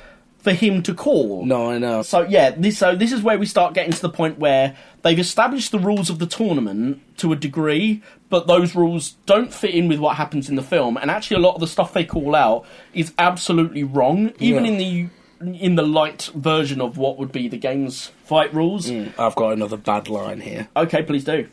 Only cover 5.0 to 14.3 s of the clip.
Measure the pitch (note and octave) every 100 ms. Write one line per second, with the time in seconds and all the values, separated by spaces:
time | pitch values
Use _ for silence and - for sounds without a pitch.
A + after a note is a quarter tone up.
5 | E3+ E3 F3 - A#3+ C#4 A3 G#3+ F#3+ G#3
6 | E3+ E3 E3+ - A3 D3+ G#2+ G2+ B2 C#3
7 | _ - E3 D3+ D3+ D3+ D#3 D3+ A3 G#3+
8 | - - - F3+ E3+ F3 F3 F3 E3+ E3+
9 | - - - G3+ B3 - G3+ E3+ E3+ D3
10 | D3+ D#3 D3 D3+ C3+ C3+ C3 D#3+ B2 A#2
11 | C#3 G3+ - F#3+ F3 E3 E3 - E3+ F#3+
12 | D3 - C#3+ D3+ A#2+ G3 - - - F3+
13 | D#3+ - F3 F3+ - E3+ E3 D3 C#3 C#3
14 | B2+ F3+ A3